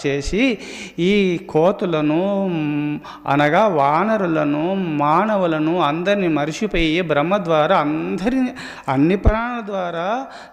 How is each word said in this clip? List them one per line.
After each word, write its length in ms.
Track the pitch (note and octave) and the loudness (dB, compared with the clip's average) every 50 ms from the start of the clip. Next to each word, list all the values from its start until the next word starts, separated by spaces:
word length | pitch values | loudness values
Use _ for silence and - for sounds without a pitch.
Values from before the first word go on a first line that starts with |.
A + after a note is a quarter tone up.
| - | -2
చేసి, 500 | C#3+ C#3 C#3+ C#3 - F3 G3+ C4 C4+ G#3+ - - - - - - - - - | -2 -2 -2 -2 -2 0 0 2 0 0 -2 -8 -14 -14 -14 -16 -12 -4 0
ఈ 380 | E3+ F#3 G#3 G#3 G3 F#3 E3+ D#3+ - - | 2 2 4 4 2 2 0 -2 -6 -2
కోతులను, 1000 | - D#3 E3 F#3+ G3 - G#3 F3+ D#3+ D#3 D3+ D3+ D3+ E3 F#3 G3+ G3+ G3 G3 | 2 2 4 4 2 0 -2 -2 0 0 0 0 0 0 0 0 0 -2 -2
మ్, 520 | F#3 E3+ D#3+ D3+ D3 D3 D3 D3 D3 D3 D3+ - - - - - | -2 -2 -2 -2 -2 -2 -2 -2 -2 -4 -6 -8 -14 -18 -10 -4
అనగా 400 | - C#3 C#3+ D3 D3+ D#3+ F#3 A3 | 0 2 2 2 2 4 2 2
వానరులను, 1040 | G#3+ F3 D3 C#3 C#3 D3+ E3 G3 A3 A3 G3+ F#3+ E3+ D#3+ D#3 D3+ D3 D3 D3+ D#3+ F3+ G3 | 2 2 2 2 4 2 2 2 0 0 0 0 0 0 0 0 0 0 0 -2 -2 -2
మానవులను 1040 | G3 F#3 E3 D3+ C#3+ C#3+ D3 D#3 F3 G#3 A3 G#3+ G3 F3+ E3+ D#3+ D#3 D#3 D#3+ E3+ F3+ | -2 -2 -2 0 0 2 2 2 2 2 2 0 0 0 0 0 0 0 0 2 2
అందరినీ 480 | D#3 C#3+ D3+ E3+ F3+ G3+ G3+ G3+ F#3 | 2 0 0 0 0 0 0 2 2
మరిచిపోయి, 760 | E3 D3+ C#3+ D3 D#3 D3+ - A3 G3 G3 E3+ E3 D#3 D#3 F3+ | 0 0 0 -2 -2 -4 -4 -4 -2 0 0 0 2 2 0
బ్రహ్మ 360 | F#3 D#3 D3+ C#3+ D3 F3 G3+ | 0 0 0 0 2 2 0
ద్వారా 400 | G#3+ F3 E3 D#3+ D3+ D3+ D#3 G3 | -2 0 2 2 2 4 4 4
అందరి, 640 | E3+ D3 D3 D#3 D#3+ E3 F#3 G3 E3 F#3 B3 C4+ C4 B3+ B3 - - - - - - - C#3+ | 2 2 0 -2 -2 -4 -4 -4 -2 -2 -2 0 0 0 -2 -4 -10 -14 -14 -16 -8 -4 -2
అన్ని 280 | C3 C3+ D3 E3+ G3 | 2 4 4 4 2
ప్రాణుల 480 | G3 - - G#3+ A3+ A#3 A#3+ B3 A#3 G#3+ | 2 2 0 0 0 -2 -6 -8 -8 -8
ద్వారా, 600 | G3+ G3+ F#3+ F3+ F3 E3 E3 F3 G3 A3+ C4 C4+ - - - - - | -6 -6 -4 -4 -4 -4 -4 -4 -2 -4 -4 -6 -10 -14 -18 -20 -20